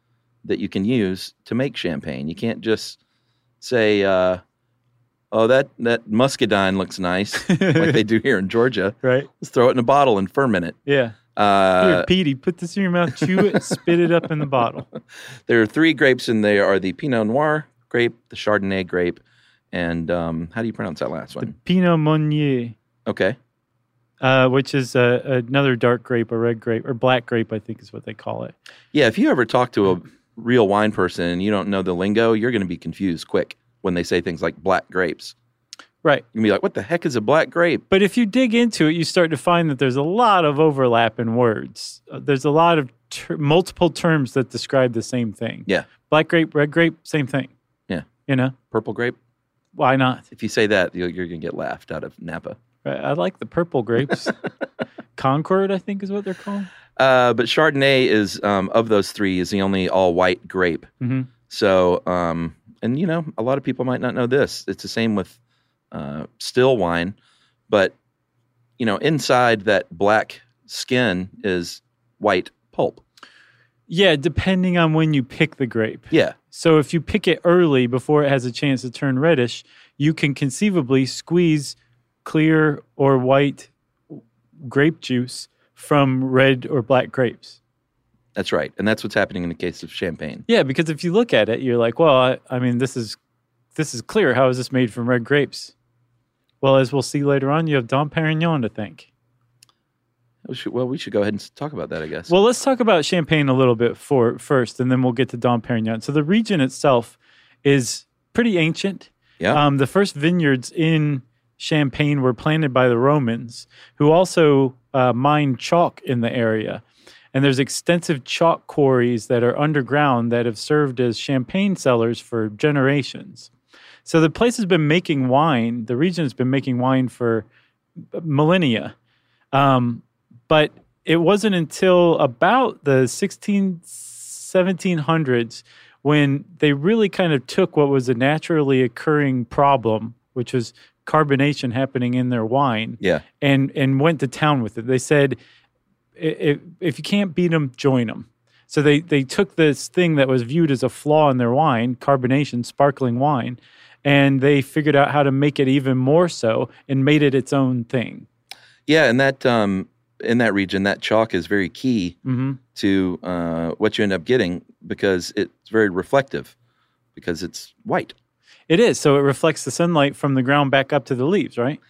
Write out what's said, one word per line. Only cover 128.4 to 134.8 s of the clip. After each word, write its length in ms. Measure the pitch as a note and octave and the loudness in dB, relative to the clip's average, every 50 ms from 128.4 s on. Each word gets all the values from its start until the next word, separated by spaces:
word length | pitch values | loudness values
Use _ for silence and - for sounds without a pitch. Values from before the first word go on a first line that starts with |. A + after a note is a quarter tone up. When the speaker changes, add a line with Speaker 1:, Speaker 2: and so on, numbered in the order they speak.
| D3+ D#3 F3+ F#3+ E3+ C3 A2+ G2 - G#2 - _ _ _ _ _ _ _ _ _ _ _ - | 2 2 2 2 2 0 0 -2 -4 -8 -14 _ _ _ _ _ _ _ _ _ _ _ 0
Speaker 2:
Um, 500 | C#3 C#3 C#3 C3 B2+ A#2+ A#2+ A#2 A2+ - _ _ _ _ _ - - _ - | 2 4 4 4 2 2 -2 -4 -6 -12 _ _ _ _ _ -20 -18 _ 2
but 240 | D#3+ D3+ D3+ - - - _ _ _ _ _ | 4 4 4 2 -2 -10 _ _ _ _ _
it 140 | - D#3+ E3+ | 0 2 2
wasn't 360 | E3+ E3+ G3+ G3+ G#3 A3 F#3+ | 4 4 2 2 2 0 0
until 640 | F3 D#3+ C#3 - - G3 F#3 F3+ F3+ F3 E3+ D#3+ - | 0 -2 -4 -2 0 2 4 6 6 6 4 4 2
about 640 | D3+ C3 A#2 - D#3+ F#3 A#3 C4 C4 G#3 - - - | 2 0 0 0 2 2 2 2 0 0 -4 -4 0
the 220 | C#3+ C3+ C3 C3 | 2 2 2 2
sixteen, 720 | A#2+ - - G3+ F#3+ - - - - G3+ G3 G3 F#3+ F3+ E3 - | 0 -2 -4 -6 -6 -6 -8 -6 -2 0 0 0 -2 -4 -6 -12
seventeen 1120 | - - - - - - - - - - - - - - F#3 F3+ F#3+ F#3+ D#3+ | -18 -20 -20 -20 -20 -20 -20 -18 -18 -18 -18 -10 -2 0 0 2 2 -2 -2